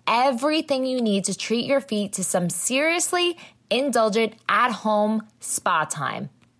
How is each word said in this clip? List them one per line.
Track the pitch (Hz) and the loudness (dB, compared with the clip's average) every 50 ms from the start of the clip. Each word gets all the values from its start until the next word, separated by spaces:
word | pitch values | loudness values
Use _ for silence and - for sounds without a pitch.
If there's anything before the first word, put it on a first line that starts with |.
| _ - | _ 0
everything | 214 233 254 277 262 233 262 302 311 320 311 - 277 262 262 | 2 4 4 2 2 2 0 0 0 0 0 0 -2 -2 0
you | 262 254 254 | 0 0 0
need | 233 214 202 196 180 | 2 2 2 0 0
to | - 185 | -2 -4
treat | - - - 220 240 233 | -6 -4 -2 -2 -2 0
your | - 277 269 277 | 0 0 0 0
feet | - 220 208 208 190 - | -2 -2 -2 -2 -4 -4
to | - 185 | -4 -4
some | - - 180 175 170 | -2 0 0 0 0
seriously | 151 - - - 247 269 294 320 339 349 330 - - 359 349 349 339 - - - - _ _ - | -2 -2 -2 -2 0 0 2 2 0 0 0 0 0 0 0 0 -2 -4 -10 -20 -20 _ _ -2
indulgent | 226 240 277 294 226 240 220 220 196 226 226 214 226 - _ - | -2 0 0 2 2 4 4 4 4 2 0 0 -2 -4 _ 0
at-home | 190 208 240 247 220 185 - 214 214 208 208 214 220 220 214 - _ _ | 2 4 2 2 0 -2 -2 0 2 2 2 2 0 -2 -4 -8 _ _
spa | - - - - - 202 180 160 156 | -8 -6 -6 -4 0 0 0 0 0
time. | - - 151 143 123 107 117 131 143 - _ _ _ _ | -2 -4 -6 -6 -6 -6 -6 -10 -12 -14 _ _ _ _